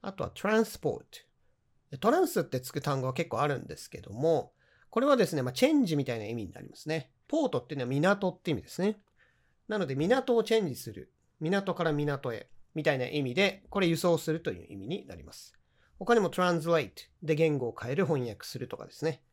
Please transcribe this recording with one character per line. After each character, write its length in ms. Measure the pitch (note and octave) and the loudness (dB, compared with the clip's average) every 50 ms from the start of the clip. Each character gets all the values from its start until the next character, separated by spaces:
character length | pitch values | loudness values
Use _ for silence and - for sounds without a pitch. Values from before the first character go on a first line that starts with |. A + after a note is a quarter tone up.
| - | -10
あ 100 | G3 F#3+ | -12 -8
と 120 | - C3 | -6 -8
は 60 | - | -8
transport。 720 | - - - G3 G#3+ A3 A3+ - - - - D3+ - - - _ - - _ _ _ _ _ _ _ _ _ _ _ _ _ _ - C3+ | -8 -4 0 2 4 4 4 2 -2 -4 -4 -4 -4 -4 -8 _ -20 -20 _ _ _ _ _ _ _ _ _ _ _ _ _ _ -14 -2
ト 100 | - G#3+ | 2 4
ラ 100 | C4+ F4 | 4 4
ン 80 | F#4+ - | 4 2
ス 120 | - G3+ | 2 -2
っ 40 | E3 | -2
て 160 | - - B2+ | -2 -4 -6
つ 120 | B2+ - - | -6 -4 -8
く 80 | D3 | -4
単 200 | C#3 D3 C#3+ C3+ | -2 -2 -2 0
語 60 | B2+ | -2
は 60 | C3 B2+ | -2 -2
結 140 | C3 E3+ - | -2 -4 -4
構 120 | - A2 | -2 0
あ 80 | C#3 D3 | 0 0
る 100 | C#3+ - | 0 -4
ん 80 | - | -6
で 100 | - - | -12 -14
す 120 | - - - | -14 -14 -16
け 120 | - - | -16 -16
ど 120 | - - G2 | -14 -14 -8
も、 400 | A2+ C#3 E3 E3 C#3 - - _ _ _ _ _ _ _ _ | -2 2 2 2 2 0 -4 _ _ _ _ _ _ _ _
こ 100 | - A3+ | -2 0
れ 60 | B3+ | 4
は 100 | C#4+ C#4+ | 4 6
で 100 | B3 G3+ | 6 4
す 100 | - - | 2 2
ね、 60 | D3 B2+ | -2 -2
ま 80 | B2+ | -2
あ、 20 | B2+ | 0
チ 140 | - - | 2 4
ェ 60 | C#4+ D#4+ | 4 6
ン 120 | D4 C4 | 4 4
ジ 120 | F3+ D#3+ | 4 2
み 80 | C#3+ C#3 | 0 0
た 120 | C3 A#2+ | -2 -4
い 20 | A2+ | -4
な 80 | G#2+ | -4
意 80 | G#2 A#2 | -6 -6
味 120 | A#2+ G#2+ | -6 -6
に 60 | F#2 - | -8 -10
な 80 | - | -14
り 80 | - - | -18 -18
ま 80 | - | -18
す 120 | - - D#3 | -14 -6 -4
ね。 220 | D#3 D#3+ C#3 _ _ _ _ _ | -4 -4 -4 _ _ _ _ _
ポ 180 | - D#4+ D#4 | -2 0 0
ー 20 | - | 0
ト 120 | - B2+ | 0 -2
っ 60 | - | -4
て 80 | _ D3+ | _ -6
い 20 | |
う 20 | C#3 | -6
の 60 | B2 | -4
は 40 | B2 | -2
港 420 | C3+ C#3+ D3+ F#3 G3+ G3+ G3+ F#3 | 0 2 4 4 4 4 0 -4
っ 100 | - - | -4 -4
て 100 | _ - | _ -2
意 40 | D3+ | -2
味 80 | A2 - | -2 -4
で 60 | - | -10
す 140 | - - F3+ | -6 -2 0
ね。 180 | G3+ A3 - _ _ _ _ _ _ _ _ _ _ _ _ _ _ | 0 -2 -2 _ _ _ _ _ _ _ _ _ _ _ _ _ _
な 100 | - G#3 | -4 -4
の 80 | F#3 | -2
で、 80 | C#3 C3+ | -2 -2
港 420 | C3+ D3+ F3+ B3 C4+ B3+ C4 A#3+ | 0 4 4 4 2 4 2 2
を 80 | A#3 A3 | 2 4
チ 100 | A3 A3+ | 4 2
ェ 80 | A3+ G#3 | 2 2
ン 60 | D#3+ | 0
ジ 60 | B2+ | -4
す 180 | - - A#2+ G#2+ | -6 -10 -12 -12
る。 200 | - - _ _ _ _ _ _ _ | -14 -16 _ _ _ _ _ _ _
港 340 | D#3 D#3+ F#3+ G3+ G3 G3 E3+ | -2 0 0 0 0 -2 -2
か 100 | - E3+ | 0 0
ら 80 | E3 D3+ | 0 2
港 400 | D3 D3 D3 C#3+ C3+ - C3+ A#2 | 0 0 0 -2 -2 -4 -6 -6
へ 160 | G#2 - _ - - - _ _ | -6 -10 _ -20 -20 -20 _ _
み 80 | D#3 D3+ | -2 0
た 120 | D#3+ D3 | 0 2
い 40 | C3 | 2
な 80 | B2+ - | 0 -2
意 140 | - D3+ C#3 | -2 -2 -2
味 120 | B2+ A#2+ | 0 2
で、 300 | D#3+ G3+ G3 - - _ - | 2 2 2 2 -2 _ -6
こ 100 | - G3+ | -2 0
れ 60 | G3 | 2
輸 100 | E3+ E3 | 2 2
送 220 | D#3+ - F3+ E3+ D#3 | 2 4 4 2 2
す 140 | - - D#3 | 2 -2 -4
る 80 | E3 | -2
と 100 | E3+ - | -2 -6
い 140 | G#2 F2 - | -8 -8 -12
う 20 | - - | -14 -14
意 40 | |
味 120 | G2 F#2+ A2+ | -12 -8 -8
に 180 | E3+ G3+ G3 | -8 -8 -8
な 80 | F#3+ F#2 | -12 -16
り 100 | E2+ - | -16 -16
ま 80 | - - | -18 -18
す。 220 | - - - _ _ _ _ _ _ _ _ _ - | -20 -20 -20 _ _ _ _ _ _ _ _ _ -12
他 160 | F#3+ F3+ A#3+ | 0 2 4
に 60 | A#3 | 4
も 100 | G3+ E3+ | 4 2
translate 600 | - - F3+ F3+ F3 E3+ D3+ E3 E3+ E3 C3+ F#2+ _ - - _ _ _ - | 0 2 2 2 2 0 2 2 2 2 2 0 _ -18 -20 _ _ _ -2
で 120 | D3+ D#3+ | -2 2
言 220 | D3 E3 D#3+ D3 | 4 4 2 2
語 120 | C#3 B2 A#2 | 2 -2 -4
を 60 | A2 - | -6 -6
変 140 | - B2 C3+ | -6 -4 0
え 20 | |
る、 120 | D#3 F#3+ | 0 2
翻 220 | C3+ E3 C#3 B2 A#2+ | 2 2 0 0 -4
訳 160 | G#2 - - | -6 -10 -14
す 140 | - - C3 | -12 -10 -10
る 100 | B2 B2+ | -10 -10
と 80 | - | -10
か 100 | - - | -12 -12
で 60 | - - | -16 -12
す 120 | - C#3+ | -4 -4
ね。 180 | D#3+ D3+ - _ _ | -4 -4 -4 _ _